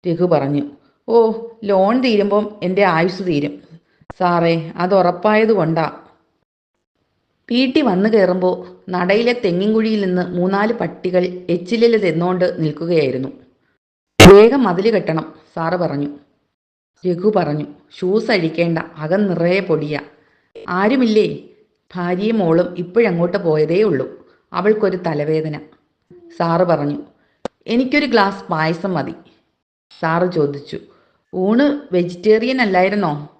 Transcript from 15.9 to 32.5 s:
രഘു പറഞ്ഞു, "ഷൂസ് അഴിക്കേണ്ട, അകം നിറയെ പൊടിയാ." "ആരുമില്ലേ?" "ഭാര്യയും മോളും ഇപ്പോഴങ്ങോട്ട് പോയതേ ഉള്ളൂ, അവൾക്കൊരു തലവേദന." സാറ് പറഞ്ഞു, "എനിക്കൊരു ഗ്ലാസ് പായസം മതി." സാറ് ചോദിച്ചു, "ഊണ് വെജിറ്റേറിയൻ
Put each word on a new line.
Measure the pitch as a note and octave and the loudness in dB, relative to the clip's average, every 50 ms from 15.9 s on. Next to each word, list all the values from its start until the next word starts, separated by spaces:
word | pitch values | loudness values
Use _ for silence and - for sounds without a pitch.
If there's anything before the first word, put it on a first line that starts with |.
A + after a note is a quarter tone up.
| C#3+ C#3+ C#3+ C#3+ - - _ _ _ _ _ _ _ _ _ _ _ _ _ _ _ _ - | -2 -4 -6 -6 -8 -14 _ _ _ _ _ _ _ _ _ _ _ _ _ _ _ _ -4
രഘു | F3+ F3 E3 F#3 G#3+ G#3 | -4 -4 0 0 0 2
പറഞ്ഞു, | F#3+ E3+ D3 D3 D3+ D3 - - _ _ _ - - | 2 0 0 -4 -4 -6 -8 -14 _ _ _ -12 -6
"ഷൂസ് | F#3+ F3+ G3 A3+ A3 - | -2 -2 0 0 0 0
അഴിക്കേണ്ട, | A3+ F#3+ E3 D#3+ D#3+ E3+ E3+ E3+ E3 D#3+ - - - | 0 0 0 -2 -2 -2 0 0 0 -4 -6 -8 -12
അകം | D3+ D3+ D#3 F3+ G#3 G#3 | -12 -4 -2 0 0 0
നിറയെ | G3 F3 E3 E3 F3 F3+ G3 | 0 0 0 0 0 0 0
പൊടിയാ." | F#3 F3+ D#3+ D3+ D3+ D3 D3+ C#3 - - _ _ _ _ _ _ _ _ _ - - - | 0 0 -2 -2 -2 -6 -8 -8 -10 -14 _ _ _ _ _ _ _ _ _ -16 -10 -6
"ആരുമില്ലേ?" | F3+ F#3 G3 A3 C4+ C4+ B3 A3+ G#3+ G#3+ F#3+ D#3+ D3 - - - _ _ _ _ _ _ _ _ - | -4 0 0 2 2 2 2 2 4 2 2 2 -2 -10 -14 -20 _ _ _ _ _ _ _ _ -10
"ഭാര്യയും | F3+ F3 F3 F3+ F3+ G#3 A3 A3+ | -8 -4 -4 -4 -2 -2 -2 0
മോളും | A3 F#3 E3 E3 E3+ F3+ F3 - | 0 2 2 2 2 0 -2 -4
ഇപ്പോഴങ്ങോട്ട് | F3 F3 - - A3+ A#3 G#3 F3 E3+ F3 F3 F#3 | -10 -10 -2 0 2 2 2 2 0 -2 0 -2
പോയതേ | G3+ F3 E3 D#3 D3+ D3+ D3+ E3+ F#3+ A3 | -2 0 0 2 2 0 0 2 0 2
ഉള്ളൂ, | G#3 D#3 C3 C3 - - - - _ _ _ _ _ - | 2 0 -2 -4 -6 -10 -20 -20 _ _ _ _ _ -8
അവൾക്കൊരു | F3 F3+ G#3 G#3+ G#3+ G#3 F#3+ F#3 | -2 2 2 2 2 0 -2 -2
തലവേദന." | F3+ F3+ E3+ D3+ D3 D3 D#3 D#3 D#3 D#3 D#3 D3+ D3+ - - _ _ _ _ _ _ _ _ - - - - - | -2 -4 -4 -4 -4 -2 -2 -2 -2 -2 -6 -8 -10 -14 -20 _ _ _ _ _ _ _ _ -20 -20 -20 -20 -6
സാറ് | - F3 E3 E3 E3+ | -4 -2 0 0 0
പറഞ്ഞു, | F3+ F3 E3 D3 C#3+ C#3+ D3 - - - _ _ _ _ _ _ _ - _ _ _ | 2 2 0 0 0 -4 -6 -6 -10 -16 _ _ _ _ _ _ _ -18 _ _ _
"എനിക്കൊരു | - A3 A#3+ C4 C4 C#4+ D4 D4 | -2 -2 -2 0 0 0 0 0
ഗ്ലാസ് | C4 A3+ A3 G3 G3 G3 - - | 2 2 2 2 2 -2 -8 -8
പായസം | - F3 D#3 D#3 D#3 F3 E3 - G3 F3+ | -6 -4 -2 -2 -2 -2 -4 -4 -4 -4
മതി." | D3+ C3 - - - - _ _ _ _ _ _ _ _ _ _ _ _ _ - - | -4 -6 -6 -10 -16 -20 _ _ _ _ _ _ _ _ _ _ _ _ _ -12 -6
സാറ് | - D#3+ D#3+ E3+ F3+ F3+ | -4 -2 0 0 0 0
ചോദിച്ചു, | F3 E3 D3 C#3+ C#3+ C#3+ - - - - - _ _ _ _ _ _ _ _ _ - | 0 -2 -2 -2 -4 -10 -12 -14 -14 -16 -16 _ _ _ _ _ _ _ _ _ -6
"ഊണ് | F#3 F#3 G3+ A3+ B3 C#4+ C#4+ D4 D4 - - F#3 | -4 -2 0 2 2 2 2 0 -2 -6 -2 -2
വെജിറ്റേറിയൻ | F3+ F3 E3+ - - - G#3+ G#3+ A3 A#3 B3+ | -2 -2 -2 -6 -2 2 2 4 4 2 -2